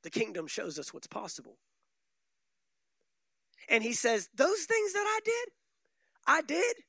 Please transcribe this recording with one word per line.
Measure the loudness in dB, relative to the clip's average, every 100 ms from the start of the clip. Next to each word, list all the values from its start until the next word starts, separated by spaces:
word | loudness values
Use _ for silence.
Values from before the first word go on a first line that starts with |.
The | -4
kingdom | -2 -2 -2 -6
shows | -6 -6 -8
us | -10
what's | -12 -10
possible. | -10 -10 -12 -16 -20 _ _ _ _ _ _ _ _ _ _ _ _ _ _ _ _ _ _ _ _ 0
And | 2
he | 2
says, | 0 2 2 -2
"Those | 2 2 2 2
things | 2 2
that | 0 0
I | 0 0
did, | -2 -4 _ _ _ _ _ _ _ 2
I | 4
did. | 4 0 0 0